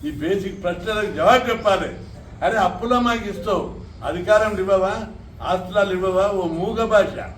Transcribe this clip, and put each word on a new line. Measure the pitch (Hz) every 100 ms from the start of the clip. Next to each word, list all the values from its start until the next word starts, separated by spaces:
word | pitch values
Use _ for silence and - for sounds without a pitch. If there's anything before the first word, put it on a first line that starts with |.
ఈ | 147
బేసిక్ | 139 160 196 185 -
ప్రశ్నలకు | 175 170 220 214 202
జవాబు | 156 180 247 240
చెప్పాలి. | 226 208 185 147 - - - - -
అరే | 175 220
అప్పులా | 185 - 233 247
మాకు | 240 233 208
ఇస్తావు, | 175 196 180 - - - -
అధికారం | 123 170 180 214 220 196
ఇవ్వవా, | 190 190 190 220 220 - - -
ఆస్తులాలు | 127 180 180 202 196
ఇవ్వవా? | 185 190 185 202 196
ఓ | 170 165
మూగ | 202 226
భాష | 226 214 - - -